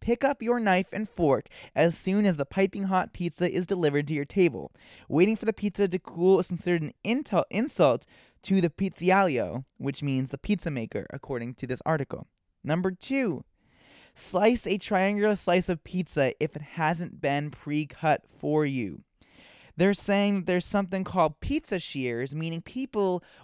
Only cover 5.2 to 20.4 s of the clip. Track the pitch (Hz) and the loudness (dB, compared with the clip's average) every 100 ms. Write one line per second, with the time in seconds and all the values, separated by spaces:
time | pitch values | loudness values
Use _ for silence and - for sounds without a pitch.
5.2 | 196 220 214 214 202 190 196 175 - 170 | 4 2 -4 -2 -2 0 0 -2 -6 2
6.2 | 185 185 185 170 175 175 151 - - 254 | 4 6 4 -4 -2 -2 -2 -6 -4 -2
7.2 | - 185 - 190 269 - 147 120 - _ | 0 0 0 0 -2 4 4 4 -4 _
8.2 | _ _ - 190 160 - 190 - 175 190 | _ _ 0 2 2 0 -6 -2 2 4
9.2 | 190 127 95 104 135 - 135 139 143 131 | 4 0 -2 -6 -10 -8 -6 -4 -2 -2
10.2 | 131 - - 202 170 135 113 104 - 143 | -2 -6 -4 -2 -2 -6 -6 -8 -8 -12
11.2 | - 127 117 123 123 127 - 160 - - | -8 -8 -8 -8 -8 -4 -2 -2 -4 -10
12.2 | - _ _ _ - 165 185 185 - 269 | -14 _ _ _ -4 -2 -2 -4 -4 -2
13.2 | 240 143 - _ _ _ _ - - - | -2 -4 -10 _ _ _ _ -20 -20 -18
14.2 | - 180 214 247 - 196 - 196 196 208 | -6 2 2 2 0 -4 0 0 2 2
15.2 | 214 208 - 180 185 170 - 180 165 - | 2 0 2 2 0 -4 -4 -6 -2 0
16.2 | 131 - 151 151 147 - 156 165 175 - | 0 0 -4 -6 -10 -2 -2 -2 -6 -4
17.2 | 143 143 147 - - 151 151 - 160 147 | -2 -2 -4 -8 -4 -2 -4 -2 0 0
18.2 | _ - 147 151 147 131 101 71 - _ | _ -8 0 2 2 0 -4 -8 -16 _
19.2 | _ - - - - - 185 202 - 202 | _ -20 -20 -20 -10 0 2 2 0 0
20.2 | 202 202 | 2 0